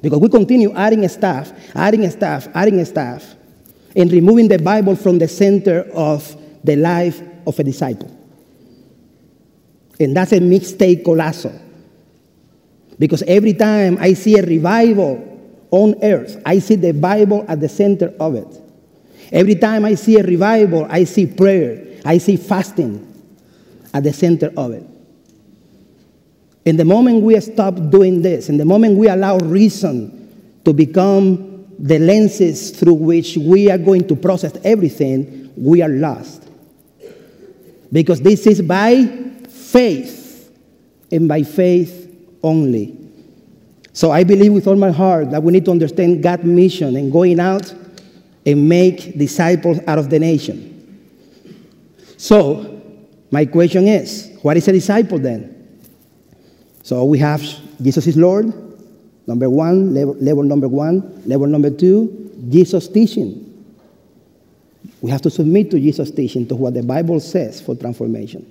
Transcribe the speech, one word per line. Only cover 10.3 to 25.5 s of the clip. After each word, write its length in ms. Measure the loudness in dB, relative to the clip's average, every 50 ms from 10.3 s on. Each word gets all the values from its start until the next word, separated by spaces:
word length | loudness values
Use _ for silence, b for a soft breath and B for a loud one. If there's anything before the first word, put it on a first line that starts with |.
| 2
a 80 | 2
mistake 640 | 4 4 2 2 0 -4 -2 0 2 2 2 2 2
colossal. 480 | 0 0 0 -2 -4 -6 -8 -12 -14 -14 -14 -20 -20 -20 -20 -20 _ _ _ _ _ _ _ _ _ _ _ _ _ _ _ _ _ _ _ _ _ -6 -4
Because 240 | -2 -2 -2 -4 -2
every 300 | 2 2 2 2 2 0
time 440 | 0 0 0 2 0 0 0 0 0
I 140 | 2 0 0
see 240 | 0 2 2 2 2
a 60 | 2
revival 880 | 2 -2 -2 0 0 0 2 2 2 2 2 0 -2 -4 -8 -12 -18 -20 -20 -20 -20 -20 _ _ _
on 260 | 2 2 2 2 0 0 0
earth, 380 | 0 0 0 -4 -8 -18 -12 -4
I 140 | 0 0 0
see 160 | 2 2 0
the 160 | 0 2 -2
Bible 540 | -2 0 0 0 2 2 2 2 0 -2 -4 -6
at 120 | -6 -4
the 100 | -4 -6
center 440 | -2 -2 0 0 0 -2 -2 -6 -6 -6
of 160 | -6 -6 -6
it. 260 | -6 -10 -12 -20 -20 -20 _ _ _ _ _ _ _ B B B B B B
Every 240 | B 2 2 2 2
time 300 | 2 0 0 0 -2 0
I 100 | 0 -2
see 220 | -2 2 4 4 4
a 60 | 4
revival, 640 | 4 0 0 0 2 2 2 2 2 2 -2 -4 -2
I 160 | 0 0 0
see 200 | 0 0 -2 -2 -2
prayer, 720 | 0 2 2 2 4 2 0 -2 -6 -10 -16 -20 -20 -12 -2
I 120 | 0 0 2
see 200 | 2 2 -2 -2
fasting 720 | -2 -4 -4 -4 -4 -6 -6 -6 -6 -4 -6 -10 -14 -20 -20 -20 -20 _ _ _ b b b b b b b b b b -8
at 100 | -4 -4
the 100 | -4 -2
center 380 | -2 0 0 0 0 -2 -6 -6 -8
of 140 | -8 -8
it. 140 | -10 -12 -16 -20 -20 _ _ _ _ _ _ _ _ _ _ _